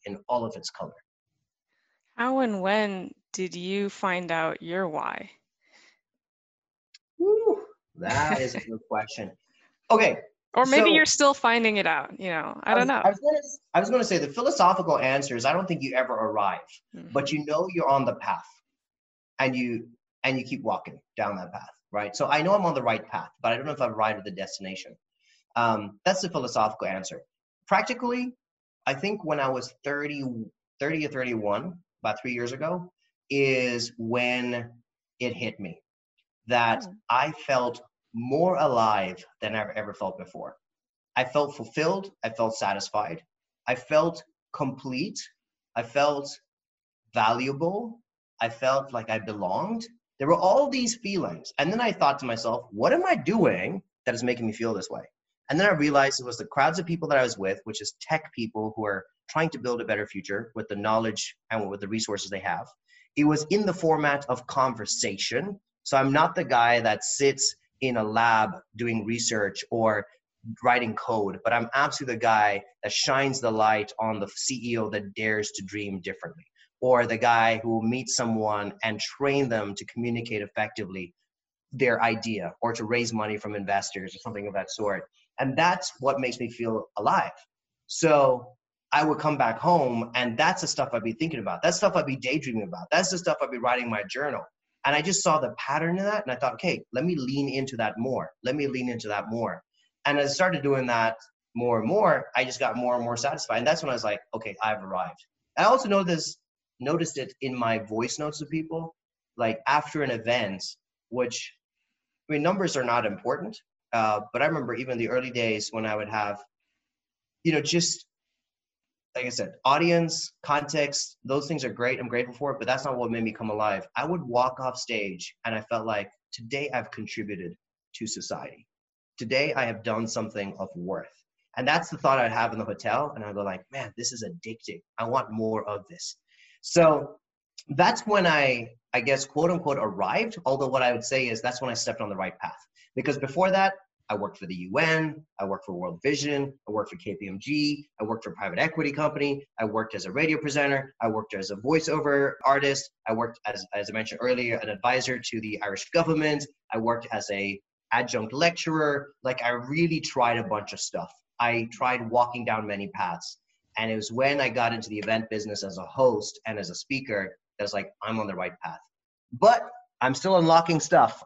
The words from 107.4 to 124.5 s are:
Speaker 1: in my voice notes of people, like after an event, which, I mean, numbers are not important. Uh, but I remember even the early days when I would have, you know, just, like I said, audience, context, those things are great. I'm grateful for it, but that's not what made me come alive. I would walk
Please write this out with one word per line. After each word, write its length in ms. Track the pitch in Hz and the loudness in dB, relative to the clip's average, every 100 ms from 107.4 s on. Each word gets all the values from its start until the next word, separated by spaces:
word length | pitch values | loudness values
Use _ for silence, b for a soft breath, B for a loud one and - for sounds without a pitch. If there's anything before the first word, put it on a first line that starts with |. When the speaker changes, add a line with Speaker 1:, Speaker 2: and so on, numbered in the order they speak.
Speaker 1:
in 120 | 135 | -8
my 260 | 123 117 113 | -2 0 0
voice 380 | 101 110 120 - | -2 -4 -2 -4
notes 240 | 151 151 | -6 -8
of 80 | 143 | -6
people, 460 | 160 160 165 165 - _ _ _ - | -6 -4 -6 -8 -14 _ _ _ -2
like 240 | 113 113 - | -2 0 2
after 340 | 147 - 156 | 0 0 -2
an 80 | 135 | -2
event, 520 | 117 113 120 104 95 - - _ _ _ | -2 0 0 0 -6 -10 -14 _ _ _
which, 440 | 123 120 - - - _ _ _ _ _ _ - | -4 -2 -4 -10 -16 _ _ _ _ _ _ -4
I 40 | |
mean, 100 | 151 | 0
numbers 340 | 160 196 180 139 | 2 2 0 0
are 60 | 123 | 2
not 200 | 120 110 | 2 2
important. 540 | 98 117 147 202 220 _ _ _ | -2 -2 -2 -4 -12 _ _ _
Uh, 260 | 117 110 107 104 | 0 2 2 -2
but 80 | 123 | 0
I 40 | 147 | 2
remember 300 | 160 123 117 | 0 -4 -4
even 220 | 131 117 | -4 -2
the 120 | 110 | -2
early 220 | 127 127 | -2 -2
days 380 | 120 113 107 - | -2 0 0 -4
when 140 | 113 110 | -4 -2
I 100 | 107 | -2
would 140 | 104 | -2
have, 340 | 110 104 101 - _ _ _ _ _ _ _ _ _ | -2 -2 -4 -12 _ _ _ _ _ _ _ _ _
you 100 | 165 | 0
know, 80 | 151 | 0
just, 440 | 147 170 165 - - _ _ _ _ _ _ _ _ _ _ 127 | 2 2 0 -2 -10 _ _ _ _ _ _ _ _ _ _ -6
like 100 | 127 | -4
I 40 | |
said, 240 | 113 95 - | -4 -6 -2
audience, 720 | 127 147 170 170 165 156 - - | 2 4 6 4 4 -2 -8 -8
context, 760 | - 147 147 151 143 - - - | -2 0 0 0 0 -2 -8 -10
those 240 | 120 139 147 | -4 -2 -2
things 160 | 156 | -4
are 80 | 131 | -4
great. 260 | 101 123 127 | -2 -2 -2
I'm 120 | 123 | -2
grateful 260 | 120 123 120 | -2 -2 -4
for 160 | 143 | -6
it, 80 | 135 | -2
but 80 | 117 | 0
that's 160 | 131 | 0
not 140 | 143 123 | 0 -2
what 140 | 117 | -2
made 120 | 117 | -2
me 80 | 113 | -2
come 180 | 107 110 | -4 -4
alive. 380 | 107 107 95 - 120 | -2 0 -2 -4 -4
I 100 | 147 | -2
would 160 | 175 | -2
walk 380 | 131 120 127 | 0 2 2